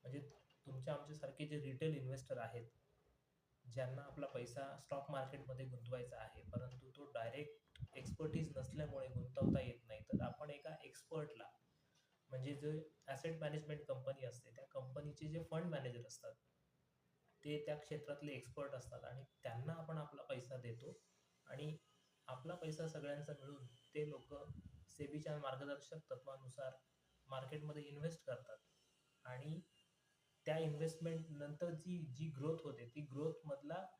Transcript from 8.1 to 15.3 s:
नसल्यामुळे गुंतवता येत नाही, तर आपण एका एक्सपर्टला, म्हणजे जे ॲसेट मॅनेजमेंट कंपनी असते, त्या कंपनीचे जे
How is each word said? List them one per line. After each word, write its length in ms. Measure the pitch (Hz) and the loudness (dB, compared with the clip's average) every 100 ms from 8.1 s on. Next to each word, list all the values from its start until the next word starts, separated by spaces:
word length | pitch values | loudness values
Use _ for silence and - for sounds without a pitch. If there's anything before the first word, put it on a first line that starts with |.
| - 156 160 156 - | 2 4 4 4 2
नसल्यामुळे 500 | - 151 151 139 131 | -2 0 0 0 0
गुंतवता 540 | 127 - - - 139 | 0 0 8 10 10
येत 180 | 123 120 - | 6 -2 -6
नाही, 140 | - | -8
तर 200 | - - | 4 4
आपण 280 | 123 - 151 | 4 0 -4
एका 260 | 147 160 156 | -4 -4 -6
एक्सपर्टला, 640 | 131 - - 156 147 117 101 - _ _ _ _ _ _ _ | -8 -12 -2 0 0 -4 -10 -12 _ _ _ _ _ _ _
म्हणजे 260 | 131 131 139 | -2 0 0
जे 340 | 147 156 156 - - | 2 2 0 -12 -4
ॲसेट 340 | 135 165 160 | 0 0 2
मॅनेजमेंट 440 | 151 151 151 151 - | 2 2 0 -2 0
कंपनी 400 | 131 127 135 127 | 0 2 0 -2
असते, 260 | 117 - 113 | -4 -12 -14
त्या 100 | - | -6
कंपनीचे 600 | 135 131 131 147 147 | -4 -2 -2 -4 -2
जे 160 | 156 | 0